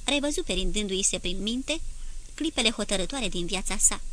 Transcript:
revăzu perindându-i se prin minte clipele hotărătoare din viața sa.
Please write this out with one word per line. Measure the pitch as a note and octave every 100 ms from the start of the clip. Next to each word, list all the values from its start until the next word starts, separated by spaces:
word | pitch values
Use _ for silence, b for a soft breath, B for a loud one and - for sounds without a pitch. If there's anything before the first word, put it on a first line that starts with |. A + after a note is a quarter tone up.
revăzu | - C#4+ C#4+ D4+
perindându-i | E4+ F#3 F3+ E3+ G#3 F#3+
se | G3 -
prin | - G3+
minte | G3+ A#3+ C4+ D#4 - B B B B
clipele | - D4+ D4 A3+
hotărătoare | A3 G#3 G3 F3+ C#4 A3
din | F3 F3
viața | F#3 - A3
sa. | - G#3 -